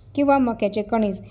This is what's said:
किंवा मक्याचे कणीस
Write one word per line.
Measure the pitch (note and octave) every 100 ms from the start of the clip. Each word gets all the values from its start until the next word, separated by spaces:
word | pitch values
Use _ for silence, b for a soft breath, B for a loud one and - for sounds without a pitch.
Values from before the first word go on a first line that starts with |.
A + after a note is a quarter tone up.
| -
किंवा | - C#4+ C#4
मक्याचे | B3 A3+ G#3 G#3
कणीस | G#3 A3+ G#3+ F#3+ B